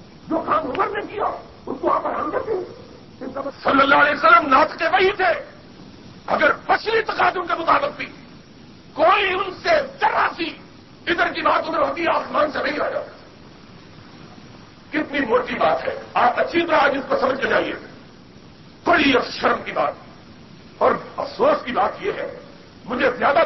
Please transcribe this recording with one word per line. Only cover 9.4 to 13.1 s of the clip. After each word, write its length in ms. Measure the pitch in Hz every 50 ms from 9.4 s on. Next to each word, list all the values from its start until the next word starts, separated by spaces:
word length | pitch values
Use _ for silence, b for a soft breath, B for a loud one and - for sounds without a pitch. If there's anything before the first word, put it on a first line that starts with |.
| 392 370 - - -
سے 60 | 359 330 - - - - -
ذرا 260 | 415 440 453 - - - -
سی 160 | - 339 302 - - - - - - - - - - -
ادھر 260 | 320 349 370 349 - -
کی 80 | 320
بات 220 | 302 302 330 339 311
ادھر 120 | 311 330 311
ہوتی 240 | 277 - - 339 330
ہے، 60 | -
آسمان 420 | 254 - 247 247 247 285 302 -
سے 120 | - - 254
نہیں 100 | 285 302
آ 160 | - 220 -
جاتا۔ 220 | - - - -